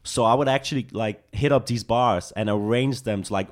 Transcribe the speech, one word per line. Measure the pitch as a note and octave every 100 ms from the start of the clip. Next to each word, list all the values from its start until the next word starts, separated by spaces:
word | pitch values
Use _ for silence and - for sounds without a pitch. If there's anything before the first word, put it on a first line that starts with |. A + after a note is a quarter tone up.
So | - -
I | A2+ B2+
would | C#3
actually, | C3+ - C3+ -
like, | G#2 A2 G#2 _
hit | - C#3+
up | D3 -
these | A#2
bars | G2+ A#2 B2 F#2 - -
and | G#2+
arrange | G#2 G#2 A#2+ C3+ B2+
them | - G2+
to, | F2+
like, | G2+ F#2+